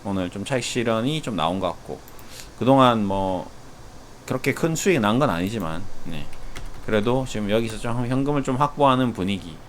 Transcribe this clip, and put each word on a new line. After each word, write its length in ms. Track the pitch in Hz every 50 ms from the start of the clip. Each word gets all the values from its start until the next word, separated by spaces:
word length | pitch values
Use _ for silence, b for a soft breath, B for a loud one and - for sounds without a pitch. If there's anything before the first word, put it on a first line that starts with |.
| -
오늘 260 | 104 95 95 92 90
좀 140 | - 101 101
차익 200 | - 139 123 113
실현이 560 | - - 123 113 117 113 110 117 135 156 156
좀 160 | - 135 107
나온 240 | 82 76 82 92 98
것 60 | 95
같고, 340 | 87 80 - - - 73 - - - - B B B B B B B B -
그동안 460 | 110 123 135 135 131 123 120 113 104
뭐 460 | 98 98 98 98 95 92 87 - - - - - - - - - - - - - - - - -
그렇게 300 | - 127 131 - 143 120
큰 200 | - - 165 160
수익이 260 | 151 - 202 180 139
난 180 | 104 104 110 127
건 100 | 151 123
아니지만, 540 | 87 85 90 98 117 110 90 80 80 - - - - - -
네. 200 | 85 82 76 73 - - - - - - - - - - - -
그래도 400 | - 107 107 104 120 120 135 131 127
지금 220 | - 107 104 101
여기서 260 | 104 117 117 110 110
좀 300 | 107 - 120 117 123 123
현금을 360 | 120 131 135 139 147 147 143
좀 140 | 135 - 131
확보하는 560 | 123 147 143 - 147 143 135 127 127 131 120
분위기 440 | 101 101 90 95 101 90 90 87 78 71 -